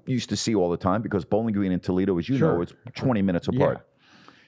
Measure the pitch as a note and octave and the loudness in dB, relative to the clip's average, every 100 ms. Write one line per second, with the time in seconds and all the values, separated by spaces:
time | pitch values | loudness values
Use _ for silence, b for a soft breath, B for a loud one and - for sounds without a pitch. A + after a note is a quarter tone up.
0 | - B2 - G#2 - G#2 F2 E2+ F#2+ G2+ | -4 -4 -2 -4 0 2 2 0 0 0
1 | - G2 - G#2 A2+ G2+ G2 F2+ - F2+ | 0 -4 0 0 0 0 0 0 0 0
2 | F#2+ F2 E2 C3 D#3+ E2+ F2 - - - | 2 0 0 0 2 0 -2 -8 -18 -4
3 | C3+ A2+ G2 E2+ - B2 F2 - - _ | 0 2 2 0 0 0 0 0 -10 _
4 | b b b b | b b b b